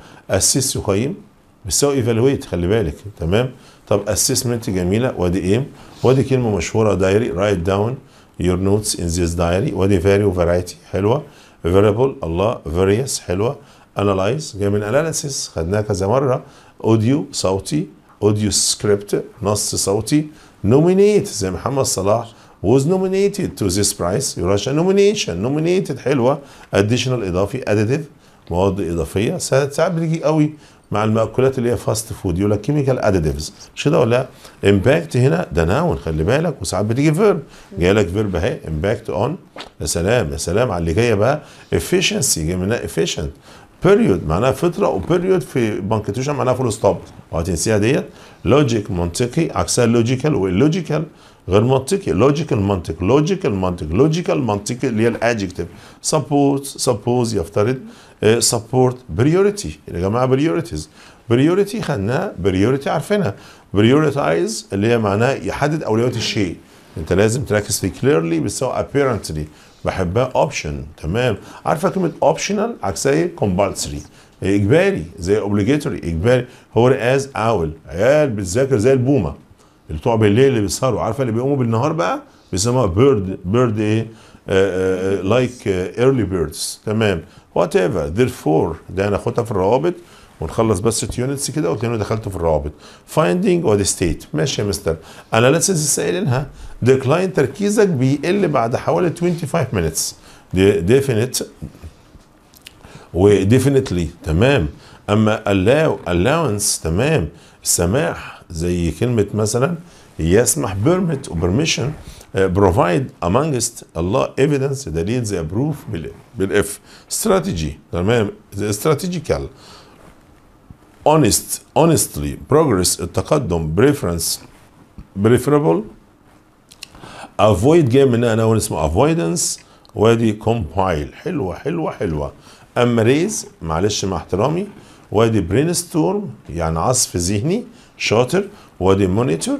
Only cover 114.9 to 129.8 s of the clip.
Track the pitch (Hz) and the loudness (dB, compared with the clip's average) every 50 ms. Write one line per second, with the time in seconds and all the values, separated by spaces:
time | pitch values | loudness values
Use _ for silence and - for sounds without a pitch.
114.9 | 78 82 85 95 120 127 117 104 104 87 82 76 90 110 139 156 151 - - - | -4 -4 -2 -2 -2 -4 -4 -4 -4 -6 -6 -4 -4 -4 -4 -4 -4 -8 -10 -10
115.9 | 107 82 76 - - - - - - - 95 101 160 208 190 202 - - _ - | -10 -10 -10 -10 -14 -16 -20 -14 -6 -4 -4 0 2 0 0 0 -4 -14 _ -20
116.9 | - - - - - - - 220 190 190 - - 98 85 80 73 67 - - _ | -20 -20 -16 -10 -8 -4 0 0 0 0 0 -2 -4 -4 -4 -6 -6 -10 -12 _
117.9 | - 87 90 101 120 120 104 101 - - - - - 98 101 104 104 - - 156 | -4 -2 0 2 2 2 2 0 -4 -10 -16 -14 -10 -6 -4 -4 -4 -2 0 0
118.9 | 156 139 - 180 180 165 - - 151 143 139 127 - - - - - - - - | 0 0 -2 -6 -6 -6 -4 -4 -4 -4 -4 -10 -14 -18 -20 -20 -20 -20 -20 -20
119.9 | - - - - - _ _ _ - _ _ - _ _ _ - - _ _ _ | -20 -20 -20 -20 -20 _ _ _ -20 _ _ -20 _ _ _ -20 -20 _ _ _
120.9 | _ - - 143 151 160 139 104 85 - - - - - - - - 131 151 170 | _ -2 2 4 4 4 4 4 2 0 -2 -6 -10 -12 -10 -4 0 2 4 4
121.9 | 156 - - - - - 73 71 65 - - - 131 151 165 143 107 92 90 85 | 4 2 0 -2 -4 -6 -4 -4 -6 -6 -4 2 2 4 4 4 2 2 2 0
122.9 | - - 80 87 - - 95 - 156 151 127 85 87 82 80 78 78 95 120 147 | -2 -4 -6 -6 -4 -4 -2 0 0 0 0 0 -2 -2 -2 -2 2 4 4 4
123.9 | 147 143 - 90 85 82 - - - - - - - - - - _ - - _ | 4 2 -2 -4 -4 -4 -4 -6 -6 -8 -10 -18 -20 -20 -20 -20 _ -20 -20 _
124.9 | _ - - _ - 98 101 113 123 123 - 143 147 147 147 165 170 190 214 - | _ -20 -20 _ -4 0 4 4 4 4 4 4 2 2 4 2 0 0 -2 -6
125.9 | - - _ _ _ _ _ _ _ _ _ _ _ _ _ _ - - - - | -12 -20 _ _ _ _ _ _ _ _ _ _ _ _ _ _ -20 -20 -20 -20
126.9 | - - - - - - - - - - 98 110 104 85 104 143 160 175 156 113 | -20 -20 -20 -20 -20 -18 -20 -10 -2 2 4 4 4 4 4 4 6 6 4 4
127.9 | 120 139 139 135 117 113 120 120 110 110 113 110 113 107 101 - 104 80 78 76 | 4 4 4 4 4 2 2 2 2 2 2 2 2 2 0 -2 -4 -2 -2 0
128.9 | 78 98 135 156 165 165 170 165 175 170 - - - - - - - - | 2 2 2 2 2 0 0 -2 -2 -2 -4 -4 -6 -8 -12 -20 -20 -20